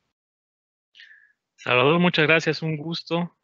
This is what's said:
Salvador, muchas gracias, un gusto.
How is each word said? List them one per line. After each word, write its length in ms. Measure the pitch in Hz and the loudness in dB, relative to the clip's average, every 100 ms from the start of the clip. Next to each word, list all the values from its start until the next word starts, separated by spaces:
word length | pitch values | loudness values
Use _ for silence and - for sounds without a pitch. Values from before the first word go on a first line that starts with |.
| _ _ _ _ _ _ _ _ _ - - - _ _ _ _ | _ _ _ _ _ _ _ _ _ -20 -20 -20 _ _ _ _
Salvador, 420 | - 123 135 175 | -2 2 4 4
muchas 260 | 180 165 151 | 2 2 2
gracias, 340 | 160 165 151 | 2 0 -4
un 160 | 160 156 | -4 -6
gusto. 580 | 160 165 - 170 175 - | -8 -10 -6 -4 -4 -10